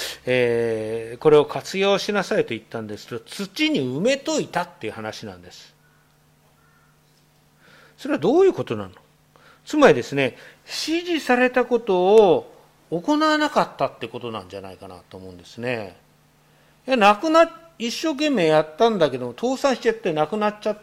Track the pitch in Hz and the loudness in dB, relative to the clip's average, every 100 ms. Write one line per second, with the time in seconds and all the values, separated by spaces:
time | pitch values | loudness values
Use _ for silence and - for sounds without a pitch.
0 | - - - 127 120 117 117 110 110 113 | -10 -8 -2 0 2 0 -2 -4 -6 -8
1 | 113 120 151 151 143 135 - 190 196 196 | -10 -2 4 6 4 -4 -8 -2 0 0
2 | - 208 185 208 - 113 - 117 107 104 | -2 -4 -2 -2 -2 -6 -10 -12 -10 -14
3 | - 120 - - 196 - 311 262 127 135 | -12 -14 -12 -12 -10 -4 -2 0 -2 -2
4 | 226 277 311 302 165 170 175 - 110 113 | -2 -2 -4 -4 -4 -6 -6 -10 -12 -10
5 | 110 - 110 90 87 - - _ _ _ | -12 -12 -14 -16 -20 -20 -20 _ _ _
6 | _ _ _ _ _ _ _ _ _ _ | _ _ _ _ _ _ _ _ _ _
7 | _ _ _ _ _ _ _ - - - | _ _ _ _ _ _ _ -20 -20 -12
8 | 269 294 165 320 392 - - 110 95 - | -6 -2 2 4 4 2 -4 -6 -8 -16
9 | _ _ _ _ - _ - 302 247 131 | _ _ _ _ -20 _ -4 6 6 6
10 | - 139 127 - - - - - - 330 | 2 -2 -2 -4 -20 -20 -14 -10 -4 -4
11 | 349 320 - 247 247 254 240 240 226 180 | -2 -4 0 2 2 0 0 -2 0 2
12 | 185 220 196 131 - - _ _ - 165 | 6 6 8 4 0 -18 _ _ -8 -6
13 | 220 294 311 302 302 220 170 - 135 - | 0 2 2 2 0 0 0 -2 -4 -4
14 | 117 120 120 110 90 98 95 92 95 90 | -12 -10 -10 -10 -10 -14 -14 -18 -20 -20
15 | - 95 95 90 90 - 120 117 95 90 | -20 -20 -18 -20 -20 -10 -8 -6 -8 -16
16 | _ _ _ _ _ _ _ _ - 262 | _ _ _ _ _ _ _ _ -2 4
17 | 202 208 320 320 330 - - - 233 - | 4 4 4 4 4 0 -20 -10 -10 -6
18 | 320 277 302 247 160 156 156 - 233 208 | -4 -2 0 2 4 4 2 2 2 2
19 | 147 123 123 117 240 262 285 240 233 220 | 0 0 -8 -6 -4 -2 -2 0 -2 -2
20 | 190 151 151 214 208 208 214 208 | -2 -2 -2 -2 -4 -4 -6 -6